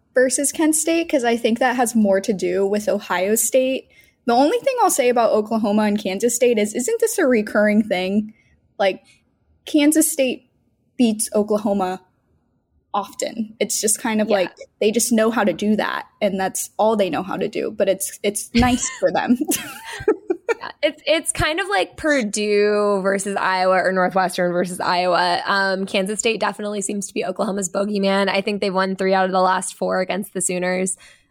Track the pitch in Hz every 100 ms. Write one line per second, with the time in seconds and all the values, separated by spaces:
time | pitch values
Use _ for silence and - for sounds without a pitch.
0 | _ 254 254 262 277 - 311 311 - 330
1 | 339 294 240 233 233 233 254 254 233 226
2 | 202 190 196 185 180 185 196 208 208 202
3 | - 180 190 226 - 262 262 262 - _
4 | _ _ - 233 285 480 539 494 381 -
5 | 247 240 226 214 214 226 208 208 214 208
6 | 196 190 233 - 247 220 214 233 254 453
7 | 453 - 277 240 214 220 208 208 214 180
8 | 185 202 214 - _ _ _ - 196 190
9 | _ _ _ _ _ _ - 302 294 311
10 | 294 - 262 - _ _ _ _ _ -
11 | 233 214 - 214 208 208 208 202 185 185
12 | _ _ _ _ _ _ _ _ _ 202
13 | 190 - - - 214 - 214 - 226 -
14 | 226 214 214 202 175 - - - 208 220
15 | - 220 220 226 208 - 208 208 175 67
16 | - - 208 190 190 - - - 214 220
17 | 185 135 185 - 165 - 67 - 190 185
18 | - - 202 208 - 233 247 247 - -
19 | 175 143 - 247 302 - 302 - - -
20 | - - - 349 - - - - 311 -
21 | - 311 320 - 320 330 381 392 349 -
22 | 311 285 214 214 208 202 208 208 208 202
23 | 190 196 202 196 180 185 185 185 180 190
24 | 180 185 180 - 180 175 180 180 - 180
25 | 185 175 180 175 - 196 196 190 196 202
26 | 190 214 233 214 208 202 208 208 196 202
27 | - - 185 190 214 196 185 196 208 208
28 | 196 196 196 196 208 202 202 185 190 185
29 | 190 190 190 185 185 185 - - 185 185
30 | 185 185 - 190 185 180 180 185 190 -
31 | - - _